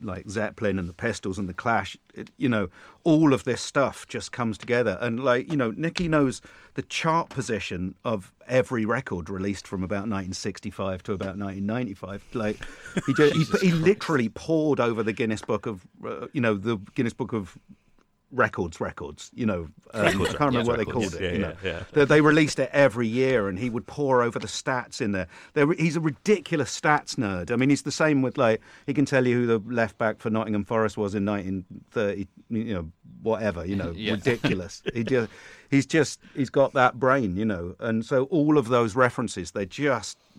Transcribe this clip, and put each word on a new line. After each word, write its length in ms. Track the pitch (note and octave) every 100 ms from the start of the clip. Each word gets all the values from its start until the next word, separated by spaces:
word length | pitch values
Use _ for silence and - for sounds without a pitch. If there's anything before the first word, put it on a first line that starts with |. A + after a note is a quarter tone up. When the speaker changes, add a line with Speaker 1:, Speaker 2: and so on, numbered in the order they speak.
Speaker 1:
like, 260 | A2+ F#2 G#2+
Zeppelin 480 | G2+ G#2+ - G#2+ F#2+
and 80 | F2
the 40 |
Pistols 440 | E2+ A#2 G2 G#2 F#2+
and 100 | F#2+
the 40 |
Clash, 420 | F2+ B2 A2+ F#2+ - _
it, 160 | - A2 -
you 120 | C3+
know, 200 | A2+ F#2+ - - -
all 300 | - D#3 D#3+
of 100 | B2+
this 180 | - A2+
stuff 460 | - - C3 - -
just 240 | A#2+ -
comes 260 | - A#2 G#2
together. 400 | - A#2+ A#2 F#2
And, 220 | A#2+ A#2
like, 260 | C3+ B2 -
you 60 | D#3
know, 140 | A#2+
Nicky 360 | A2 D#3+ E3+ F3
knows 340 | D#3 C#3+ A#2+ - - - -
the 60 |
chart 460 | - - E3+ D#3+ E3+
position 640 | - G#2+ G#2+ - F#2 F#2 - -
of 260 | A2 F#2 _ -
every 380 | B2+ A#2+ B2 G#2+
record 440 | A#2 C3+ F#2 E2
released 380 | F#2+ G2 G2+ -
from 160 | G2+
about 240 | F2+ G2+ G#2
nineteen 260 | G2 F#2
sixty-five 680 | F#2 A2 F#2 A2 - G2 F#2
to 100 | -
about 240 | G2 G2 F#2
nineteen 280 | G2+ G2 G2
ninety-five. 580 | A2+ B2 G2+ F#2 G2+ -
Like, 240 | B2+ G#2+ G#2 - - - - -
he 80 |
ju-, 100 | C3
Speaker 2:
<laughs> 20 | D3
Speaker 1:
he, 60 | D#3
Speaker 2:
Jesus 220 | D#3+ G3+
Speaker 1:
he 80 | F#3+
Speaker 2:
Christ. 140 | E3+
Speaker 1:
literally 460 | E3 G#3 - D3+ A2+
pored 500 | - - D#3+ D3+ C3+
over 240 | A#2+ A2+
the 100 | A2
Guinness 280 | G#2 A#2 G#2+
Book 240 | - G#2+ B2
of, 200 | G2+ - _ A2+
uh, 220 | A#2 -
you 100 | D3+
know, 120 | A#2 G#2
the 220 | G2+ A2+ G2 -
Guinness 180 | A#2
Book 200 | - A#2+
of 240 | A#2 F#2+ - _ - _ _ _ _ _
Records, 460 | A#2+ A2 - F2+ -
records, 500 | G2 - C#2+ D2+ - -
you 100 | A#2+
know, 220 | F#2 E2 - -
um, 100 | A2 G2+
Speaker 2:
Records, 300 | - - -
Speaker 1:
I 20 |
can't 20 | D3 B2
remember 40 |
Speaker 2:
yeah, 40 |
Speaker 1:
what 140 | A#2 A#2
they 80 | A2
Speaker 2:
records. 240 | B2 G#2
Speaker 1:
called 120 | E2+
it, 40 | F#2
Speaker 2:
Yeah, 60 |
Speaker 1:
you 80 | F2
Speaker 2:
yeah, 60 | F2+
Speaker 1:
know. 60 | E2 F#2+
Speaker 2:
yeah. 180 | E2 G2
Speaker 1:
They, 140 | - C#3
they 160 | D3+
released 380 | D3+ D3+ D3+ -
it 100 | C3
every 340 | C#3+ C#3 A2+ A#2
year, 440 | A#2 C3 B2+ G2
and 100 | F#2+
he 100 | B2
would 160 | A2+ -
pore 360 | - C#3+ B2+
over 180 | A#2+ A2+
the 80 | A2
stats 540 | - - B2+ - -
in 100 | A#2
there. 160 | G2 F#2 - -
They 140 | - C#3+
re-, 100 | F3
he's 220 | E3 D#3+
a 20 |
ridiculous 800 | D#3+ C#3 - G#3 - E3 C3 -
stats 360 | E3 D3 - -
nerd. 340 | A2 F#2 F2
I 60 | A#2+
mean, 120 | C3
he's 120 | C#3
the 100 | -
same 300 | - D#3 C#3+
with, 160 | C3 -
like, 240 | A#2+ A2 - - -
he 80 |
can 100 | C#3
tell 240 | C3+ C3+ B2+
you 80 | B2
who 100 | A#2+
the 120 | A2+ G#2
left 240 | A#2+ A2 -
back 220 | A2+ G#2+
for 80 | A#2+
Nottingham 340 | A2 A2 G#2
Forest 320 | G2 A#2 A2 G#2
was 180 | G#2
in 120 | G#2 G2+
nineteen 400 | G2+ F#2 F#2+ F#2 - -
thirty, 400 | B2 G#2 G2+ F#2+ - -
you 240 | A2+ A2+
know, 160 | F#2+ D#2+ - - -
whatever, 440 | A2 G#2+ G#2+ F2 E2+
you 100 | G2
know, 160 | F2
Speaker 3:
<laughs> 40 | E2+
Yeah. 160 | G#2+
Speaker 1:
ridiculous. 680 | G#2+ A2 A#2 C#3+ F#2+ F2 - -
He 100 | A#2+
just, 260 | A2+ C3 A2 - - - -
he's 160 | C#3 C3
just, 360 | D#3+ C#3+ - -
he's 160 | - B2+
got 220 | - C3
that 260 | C#3 B2+ B2
brain, 340 | B2+ C3+ A2 F2+
you 80 |
know, 320 | A2 F#2+ F2 F2
and 240 | A#2 A2+ A2+
so 180 | C#3 C3+
all 300 | F3 D3 D3+
of 120 | A2+
those 260 | B2 A#2 G#2
references, 560 | B2+ - A#2 - F2
they 140 | A2 G2
just 520 | - C#3+ A#2+ G2+ - _